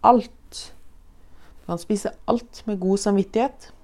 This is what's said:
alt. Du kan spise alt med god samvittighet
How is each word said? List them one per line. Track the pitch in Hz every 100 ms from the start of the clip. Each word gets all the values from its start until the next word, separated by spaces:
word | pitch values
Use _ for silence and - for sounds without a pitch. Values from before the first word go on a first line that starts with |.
| -
alt. | 240 - - - - - - - - - - - - - -
Du | -
kan | 175
spise | - 208 - - -
alt | 240 - - -
med | 202
god | 185 196
samvittighet | 208 202 196 214 254 262 - -